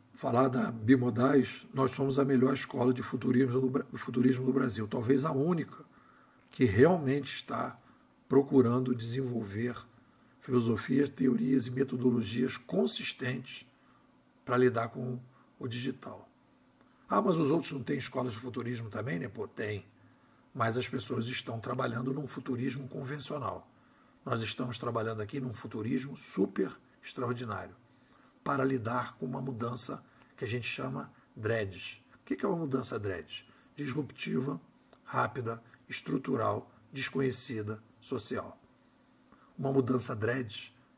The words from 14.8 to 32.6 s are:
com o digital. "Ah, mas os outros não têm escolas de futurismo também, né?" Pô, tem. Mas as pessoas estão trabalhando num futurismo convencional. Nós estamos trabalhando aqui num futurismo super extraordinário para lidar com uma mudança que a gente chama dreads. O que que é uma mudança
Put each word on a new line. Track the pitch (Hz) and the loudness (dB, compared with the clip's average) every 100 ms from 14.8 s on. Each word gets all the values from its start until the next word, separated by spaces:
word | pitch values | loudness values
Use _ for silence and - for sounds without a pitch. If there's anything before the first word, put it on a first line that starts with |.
| 113 | -2
com | - 127 127 - _ _ _ | -4 -6 -6 -10 _ _ _
o | 135 | -8
digital. | 120 123 - - 107 - _ _ _ _ _ _ _ - | -4 -6 -6 -12 -16 -18 _ _ _ _ _ _ _ 0
"Ah, | 202 | 2
mas | 208 165 | 4 4
os | 147 | 4
outros | 156 - | 2 0
não | 139 | -6
têm | 113 143 | -2 -2
escolas | - 131 127 | -2 -4 -4
de | 107 | -4
futurismo | 127 120 117 120 113 | -8 -6 -6 -6 -6
também, | 110 110 165 | -6 -4 -4
né?" | - | -6
Pô, | 110 101 | -8 -10
tem. | - 107 104 - _ - _ _ _ _ | -6 -4 -4 -8 _ -20 _ _ _ _
Mas | - 113 117 | -2 0 0
as | 127 | -2
pessoas | 131 - 113 113 | -4 -4 -2 -2
estão | 127 - 117 | -4 -4 -6
trabalhando | 120 123 127 117 131 | -4 -2 -2 -2 -2
num | 139 135 | -4 -4
futurismo | - 131 123 131 139 127 | -8 -4 -2 -2 -4 -8
convencional. | 156 131 147 - 151 110 92 - _ _ _ _ _ | -8 -8 -6 -4 -4 -4 -6 -12 _ _ _ _ _
Nós | - 120 | -4 -2
estamos | 110 - 123 113 | -2 -4 -4 -4
trabalhando | 120 117 110 110 | -2 -2 -2 -2
aqui | 107 143 | -4 -4
num | 127 | -6
futurismo | 107 117 113 107 127 135 127 | -6 -8 -6 -2 -2 -2 -10
super | - - 196 - 190 - _ _ | -8 0 0 2 -2 -2 _ _
extraordinário | - - 120 120 120 98 90 - _ _ _ _ - _ | -14 -6 -4 -4 -4 -8 -8 -16 _ _ _ _ -20 _
para | - 139 | -2 2
lidar | 135 131 107 123 120 - | 2 0 0 -2 -4 -6
com | - | -6
uma | 139 | -4
mudança | 139 117 117 113 - 131 - _ - - | -6 -4 -4 -2 -4 -6 -12 _ -20 -8
que | |
a | 113 | -4
gente | 123 117 | -2 -4
chama | - 131 135 113 - _ | -4 -4 -6 -10 -16 _
dreads. | - 107 113 101 90 - - _ | -6 0 0 -2 -6 -12 -12 _
O | - | -20
que | - 285 | -8 -2
que | |
é | 214 | 0
uma | |
mudança | 170 | 0